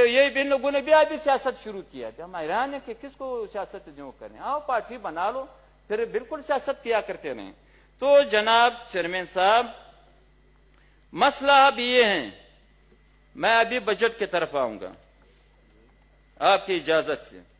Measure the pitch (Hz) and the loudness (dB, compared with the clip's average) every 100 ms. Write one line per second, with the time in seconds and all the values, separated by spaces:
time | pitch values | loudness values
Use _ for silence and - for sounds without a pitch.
0 | 240 247 277 262 277 269 269 277 269 311 | 6 6 2 2 0 0 0 -2 4 4
1 | 302 311 285 262 262 254 214 196 170 135 | 4 0 0 0 -2 -8 -12 -14 -14 -14
2 | 113 110 170 185 156 202 269 277 269 220 | -14 -14 -14 -10 -6 -4 -4 -8 -14 -16
3 | 277 269 262 247 208 208 185 196 170 143 | -18 -16 -12 -10 -10 -10 -12 -14 -20 -20
4 | 139 - 107 110 196 294 294 240 - 240 | -20 -18 -20 -14 -8 -8 -4 -6 -6 -12
5 | 202 160 196 254 269 - _ _ _ 214 | -12 -6 -6 -6 -12 -18 _ _ _ -6
6 | 226 196 254 311 269 277 - 269 240 220 | -4 -6 -8 -12 -4 -4 -4 -8 -4 -4
7 | 196 185 156 117 98 - _ _ _ _ | -4 -10 -10 -12 -12 -18 _ _ _ _
8 | 269 285 277 214 220 226 240 240 - 185 | 4 6 6 2 4 4 4 0 -8 -6
9 | 170 185 175 190 190 226 240 - - _ | -4 -6 -6 0 4 4 0 -8 -20 _
10 | _ _ _ _ _ _ _ _ _ _ | _ _ _ _ _ _ _ _ _ _
11 | _ 156 262 277 277 277 277 262 240 247 | _ 0 0 2 4 6 6 4 0 2
12 | 226 185 110 - - _ _ _ _ _ | 4 2 -6 -14 -20 _ _ _ _ _
13 | _ _ _ - 180 226 226 247 208 202 | _ _ _ -4 2 2 2 -2 -4 0
14 | 226 226 196 175 160 143 123 104 92 - | -2 -2 -4 -2 -2 -2 -4 -6 -14 -16
15 | _ _ _ _ _ _ _ _ _ _ | _ _ _ _ _ _ _ _ _ _
16 | _ _ _ _ 165 196 196 180 143 160 | _ _ _ _ 2 2 0 -4 0 0
17 | 147 143 - 92 90 _ | 0 -6 -10 -20 -20 _